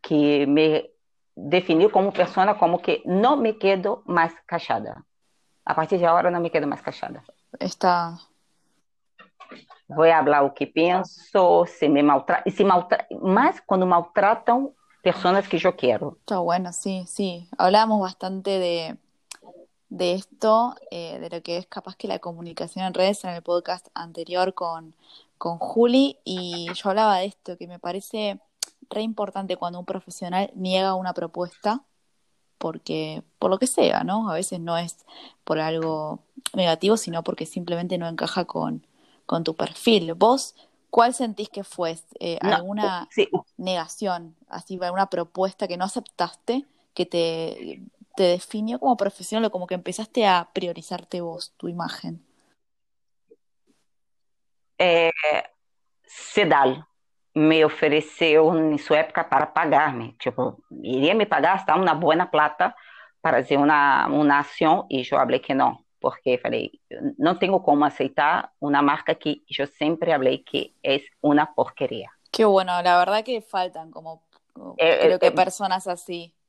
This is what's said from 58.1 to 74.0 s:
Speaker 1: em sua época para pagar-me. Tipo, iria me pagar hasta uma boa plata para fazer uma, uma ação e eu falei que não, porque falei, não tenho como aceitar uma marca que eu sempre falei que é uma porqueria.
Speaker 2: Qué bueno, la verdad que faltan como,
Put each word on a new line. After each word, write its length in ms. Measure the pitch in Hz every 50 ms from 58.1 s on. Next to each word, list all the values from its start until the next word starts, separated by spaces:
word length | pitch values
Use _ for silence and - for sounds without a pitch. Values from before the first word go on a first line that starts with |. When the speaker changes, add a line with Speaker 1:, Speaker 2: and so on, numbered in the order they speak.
| - - 170 160 151 160 160 160 175
Speaker 1:
em 220 | 160 160 156 151
sua 220 | 143 - - 156 151
época 240 | 160 - - 175 165
para 240 | - - 135 151
pagar-me. 640 | 151 - 156 170 151 151 143 151 147 131 117 113 113 - -
Tipo, 440 | - 131 - - 127 - - - - - - - -
iria 320 | 110 127 131 139 160 202
me 100 | 226 208
pagar 300 | 208 165 143 143 170 190
hasta 200 | 180 - - 160
uma 200 | 175 190 170 151
boa 300 | 151 175 156 160 170 -
plata 480 | - - 151 151 147 - - 180 - - - - - - - - - _ _
para 160 | - 160 - 120
fazer 160 | 135 - 143
uma, 480 | 139 143 147 156 147 143 143 135 - -
uma 320 | - 143 147 151 143 143 143
ação 460 | 147 - - - 165 156 165 196 - -
e 100 | 139 131
eu 160 | 123 - 139
falei 220 | 139 135 117 127 131
que 140 | - - 139
não, 240 | 135 135 123 117 - _ _ _ _
porque 380 | - 131 - - - 131 123
falei, 340 | 123 - 120 120 - - - _ - _ - 120 117 - 139 -
não 180 | - 147 165 180
tenho 240 | 175 190 180 196 185
como 240 | 190 - 147 143 147
aceitar 680 | 147 - - 135 139 - - 143 151 175 - - - _ -
uma 200 | 143 143 143 143 143
marca 320 | 143 143 143 - - 160
que 280 | - - 156 147 - _ - -
eu 80 | - 139
sempre 460 | 143 _ - 151 151 165 160 165 165
falei 280 | 160 143 131 131 131 135
que 360 | - - - 139 - - _ _ -
é 160 | 139 135 139 - - _ _ -
uma 240 | 147 143 147 151
porqueria. 640 | 151 - - - - - - 139 127 127 110 92 - - _ _ _
Speaker 2:
Qué 140 | - - 220
bueno, 340 | 208 196 190 190 185 180 175 175
la 140 | 180 175 180
verdad 240 | 180 190 202 220 220
que 180 | 254 247 220
faltan 480 | 208 _ - 190 180 180 180 165 160 160
como, 300 | - 160